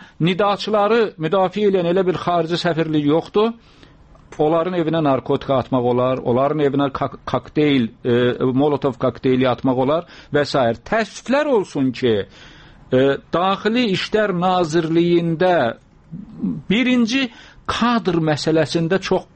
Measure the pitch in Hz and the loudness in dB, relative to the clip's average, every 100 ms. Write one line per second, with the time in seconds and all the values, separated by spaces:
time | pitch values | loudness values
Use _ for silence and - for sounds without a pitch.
0 | - - 160 180 202 190 - 214 202 233 | -8 -4 -2 0 0 -2 -2 0 2 2
1 | 202 - 156 196 185 202 208 190 170 180 | 0 -2 -2 0 0 2 2 2 2 2
2 | 180 165 - 175 160 170 180 160 160 156 | 0 -2 0 0 0 -2 -2 0 0 0
3 | 143 160 160 208 226 233 - - - - | 2 2 0 0 0 -2 -14 -20 -20 -20
4 | - - - - 151 165 170 185 160 165 | -20 -20 -16 -2 0 2 0 -2 -2 0
5 | 147 135 - 139 - 135 113 131 123 123 | 0 0 0 -2 0 -2 0 0 0 2
6 | 127 131 127 120 139 151 143 139 139 - | 0 0 0 0 0 0 0 0 -2 -4
7 | 139 - - 123 - - 151 139 113 - | -8 -8 -6 -6 -4 0 2 2 0 -4
8 | 123 120 123 - 131 127 147 143 143 120 | -2 2 2 0 -2 0 0 0 -2 -2
9 | 127 120 135 131 131 123 135 127 131 160 | -4 -2 0 2 2 0 0 0 0 -2
10 | 170 - - 143 143 147 120 117 - 220 | -4 -14 -6 -2 0 0 0 -2 -2 -2
11 | 214 - - 277 302 240 175 151 131 123 | -2 -8 -4 -2 0 0 -2 -2 -4 0
12 | 127 107 92 - - - - - - 127 | 0 0 -2 -12 -20 -20 -20 -20 -2 2
13 | 135 135 - 165 185 196 208 233 240 185 | 2 0 -4 -2 0 0 -2 0 0 -2
14 | - 214 208 180 185 180 170 165 160 165 | -2 -2 0 0 0 0 0 0 0 2
15 | 175 170 170 160 185 170 120 - _ _ | 2 2 0 0 2 2 0 -4 _ _
16 | - - - - 190 160 - 202 254 254 | -20 -18 -16 -8 -6 -6 -2 0 2 2
17 | 226 262 254 - - - - - 233 233 | 2 0 -4 -8 -20 -14 -8 -2 0 0
18 | 180 165 156 147 - 160 151 175 165 185 | 0 0 0 0 0 0 0 -2 0 -2
19 | - 185 - | 0 -2 -2